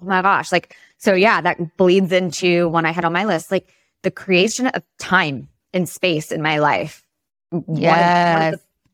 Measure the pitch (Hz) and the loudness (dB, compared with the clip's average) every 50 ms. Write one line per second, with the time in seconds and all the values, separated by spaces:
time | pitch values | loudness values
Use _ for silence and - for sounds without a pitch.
0 | 180 185 196 185 180 196 196 143 - - - - - _ - - - _ _ _ | -6 -2 -2 0 2 2 0 0 0 -2 -2 -2 -2 _ -18 -20 -20 _ _ _
1 | - 226 196 185 190 220 220 175 156 175 170 - 175 160 - - 190 180 180 196 | 0 0 2 4 4 4 2 2 0 -2 -2 -2 -6 -8 -2 2 2 4 4 4
2 | 190 165 185 180 185 180 143 - - 180 175 170 175 170 160 170 160 160 165 180 | 2 2 0 0 0 -2 -6 -2 0 0 2 2 0 0 0 0 0 0 -2 -2
3 | 170 165 170 175 196 160 165 160 170 - 190 185 - _ _ _ _ _ _ _ | -2 -2 -2 -2 -2 -2 -2 -4 -4 -2 -4 -4 -4 _ _ _ _ _ _ _
4 | - 190 - - - - 185 175 185 220 - - 247 262 - 180 - _ _ _ | -8 -6 -6 -6 -4 0 2 2 2 0 0 -2 -4 -4 -4 -6 -10 _ _ _
5 | - - 185 185 180 151 139 131 139 - _ _ _ _ - 185 175 - - - | -6 0 0 0 0 0 -4 -8 -10 -14 _ _ _ _ -4 -4 -4 -4 -6 -4
6 | - 185 165 151 156 - 175 160 151 156 156 151 147 147 127 92 135 156 - - | -2 -2 -2 -2 -4 -6 -6 -4 -2 -2 0 0 2 2 0 0 -4 -6 -10 -18
7 | _ _ _ _ _ _ _ _ _ _ - 175 - - 160 151 - 165 160 165 | _ _ _ _ _ _ _ _ _ _ -8 -8 -6 -6 -6 0 2 2 2 4
8 | 175 175 175 175 175 175 165 165 160 160 160 165 _ _ _ _ _ _ | 2 2 2 2 2 2 2 2 0 -2 -4 -6 _ _ _ _ _ _